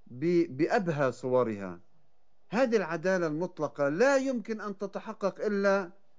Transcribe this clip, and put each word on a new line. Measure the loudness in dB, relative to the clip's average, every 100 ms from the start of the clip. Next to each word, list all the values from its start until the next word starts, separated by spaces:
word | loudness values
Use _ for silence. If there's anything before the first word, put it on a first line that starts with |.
| -16
ب-، | -4 2 2 2 0
بأبهى | 0 0 0 0 0
صورها، | -2 0 2 2 -2 -8 -10 -16 -20 -20 -20 -20 -20 -4
هذه | 0 2 2
العدالة | 0 -2 0 0 0
المطلقة | -2 -6 -4 -6 0 0
لا | 4 4 4
يمكن | 2 -4 -4 -6
أن | -6 -8
تتحقق | -8 -8 -10 -4 -4 -2 -2
إلا | 2 2 2 0 -10 -20